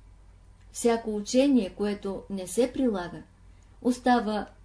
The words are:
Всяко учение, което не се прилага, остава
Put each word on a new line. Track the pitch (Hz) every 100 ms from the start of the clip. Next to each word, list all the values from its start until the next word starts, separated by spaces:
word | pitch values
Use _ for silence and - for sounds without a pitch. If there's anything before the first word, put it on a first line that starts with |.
| - - - - - - -
Всяко | - 233 233 226 208
учение, | 208 254 285 254 185
което | - 208 202 196 185 -
не | 196 180
се | - 247
прилага, | 262 254 196 175 160 - - - - - -
остава | 247 247 254 240 208 208 - -